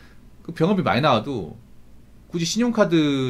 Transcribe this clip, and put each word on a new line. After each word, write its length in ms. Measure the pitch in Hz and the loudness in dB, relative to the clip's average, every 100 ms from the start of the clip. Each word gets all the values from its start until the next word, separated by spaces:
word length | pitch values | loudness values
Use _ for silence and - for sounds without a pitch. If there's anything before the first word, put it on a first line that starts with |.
| - - - - | -20 -20 -20 -20
그 100 | - | -12
병원비 300 | 170 160 202 | -2 0 0
많이 180 | 139 104 | 0 2
나와도 580 | 147 117 117 131 78 - - - - - - - - | 2 2 0 -8 -10 -14 -20 -20 -20 -20 -20 -20 -10
굳이 160 | 175 165 | -6 -4
신용카드 480 | 208 240 226 190 165 151 139 131 | -2 -2 2 2 2 2 0 -2